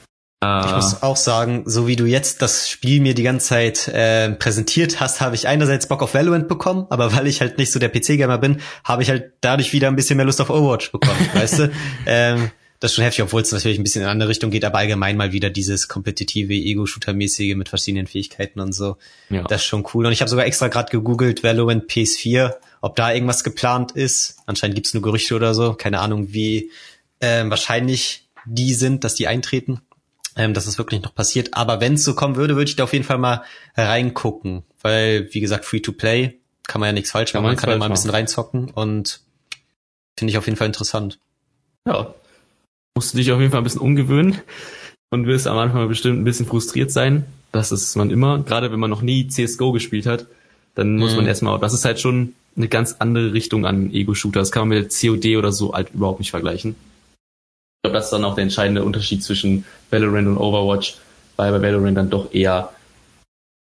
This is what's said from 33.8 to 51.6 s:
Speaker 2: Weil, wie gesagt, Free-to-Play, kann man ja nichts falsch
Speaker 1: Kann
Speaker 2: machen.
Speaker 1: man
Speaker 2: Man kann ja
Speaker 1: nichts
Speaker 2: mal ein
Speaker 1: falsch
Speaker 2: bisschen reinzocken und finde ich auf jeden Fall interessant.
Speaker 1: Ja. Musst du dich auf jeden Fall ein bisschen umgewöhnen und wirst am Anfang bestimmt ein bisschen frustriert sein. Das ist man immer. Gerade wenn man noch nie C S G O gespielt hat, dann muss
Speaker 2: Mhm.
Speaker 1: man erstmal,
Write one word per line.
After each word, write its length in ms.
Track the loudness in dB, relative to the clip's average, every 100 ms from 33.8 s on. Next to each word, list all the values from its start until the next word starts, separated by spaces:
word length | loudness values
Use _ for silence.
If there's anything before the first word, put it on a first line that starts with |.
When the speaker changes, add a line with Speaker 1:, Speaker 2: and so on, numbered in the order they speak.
| 2 2 0 -2 -4 -4 -6 -8 -12 _
Speaker 2:
Weil, 480 | 0 2 2 2 0
wie 60 | -4
gesagt, 260 | -2 -2 -2
Free-to-Play, 720 | -4 -4 -2 0 2 0 -4 _ _ -8
kann 140 | -4
man 60 | -2
ja 60 |
nichts 160 | -2 -2
falsch 220 | -2 -2
Speaker 1:
Kann 100 | 0
Speaker 2:
machen. 140 | 0 2
Speaker 1:
man 0 |
Speaker 2:
Man 40 |
kann 80 | 0
ja 80 | 0
Speaker 1:
nichts 20 |
Speaker 2:
mal 60 |
ein 60 | 0
Speaker 1:
falsch 100 | 0
Speaker 2:
bisschen 100 | 0 -2 -2 -4 -4 -4
reinzocken 80 | -6
und 500 | -4 -2 -2 -4 -8 _ _ -20 -20 _ _ _ _ _ -6
finde 120 | -2
ich 80 | 0
auf 80 | -2
jeden 100 | -2
Fall 100 | -2
interessant. 500 | -2 -4 -4 -6 -10 _ _ _ _ _ _ -4
Speaker 1:
Ja. 280 | -2 -4 -12 _ _ _ _ _ _ _ -6
Musst 180 | -4
du 40 | 0
dich 120 | 2
auf 80 | 4
jeden 140 | 4
Fall 80 | 2
ein 40 |
bisschen 160 | -2 -2
umgewöhnen 600 | 0 2 2 4 4 0 -6 -18 -18 -18 -20 -20 _
und 140 | -2 0
wirst 200 | 0 0
am 100 | 0
Anfang 280 | 2 2 0
bestimmt 320 | 0 0 2
ein 40 |
bisschen 200 | 2 0 0
frustriert 440 | -2 -2 -2 0
sein. 340 | 2 2 2 0 -10 _
Das 180 | -2 -2
ist 240 | -2 -2 0
man 140 | 2
immer. 300 | 2 2 2
Gerade 320 | 0 -2 -2
wenn 80 | -2
man 100 | -2
noch 100 | -2
nie 280 | 0 0 0
C 160 | -2
S 120 | -2 0
G 60 |
O 60 | 0
gespielt 360 | 0 -2 -4 -2
hat, 200 | -2 -6 _ _ _ _
dann 220 | -2 0 2
muss 160 | 2
Speaker 2:
Mhm. 60 | 2
Speaker 1:
man 80 | 2
erstmal, 320 | 2 0 0